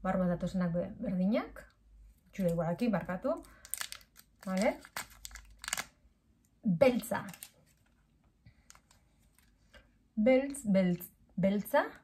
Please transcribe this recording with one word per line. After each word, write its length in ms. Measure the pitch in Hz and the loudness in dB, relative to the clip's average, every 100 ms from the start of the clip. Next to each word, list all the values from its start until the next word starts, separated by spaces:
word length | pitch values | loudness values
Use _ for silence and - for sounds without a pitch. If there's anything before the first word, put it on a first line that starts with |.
Barruan 280 | 185 185 180 | -2 0 0
datozenak 400 | 175 175 185 180 170 | 0 -2 -2 -2 -2
be-, 160 | 190 220 | -4 -6
berdinak. 640 | 214 185 185 247 - - - _ _ - - - _ | -6 0 2 0 -2 -12 -20 _ _ -20 -20 -20 _
Itxura 240 | - 180 | -2 -2
igualaki, 340 | 170 165 170 240 | 0 -2 0 0
barkatu. 480 | 190 170 180 262 339 - - - - - - - _ - _ - | -2 -2 -6 -4 -6 -8 -20 -14 -10 -10 -12 -20 _ -20 _ -4
Vale? 320 | 185 226 - - - - - - - - - - - - _ _ _ _ _ _ _ | 0 0 0 -10 -12 -14 -16 -18 -18 -20 -16 -10 -8 -10 _ _ _ _ _ _ _
Beltza. 640 | 226 170 269 247 - - - - - _ _ _ _ _ _ _ _ _ - _ _ - _ _ _ _ _ _ _ _ _ - _ _ _ - | -2 4 4 4 -4 -8 -8 -16 -20 _ _ _ _ _ _ _ _ _ -20 _ _ -20 _ _ _ _ _ _ _ _ _ -20 _ _ _ 2
Beltz, 460 | 214 262 277 277 | 6 6 4 -6
beltz, 460 | 214 190 185 175 - _ _ - | 2 4 4 2 -4 _ _ 0
beltza. 480 | 190 202 196 285 339 - | 2 2 2 2 2 -6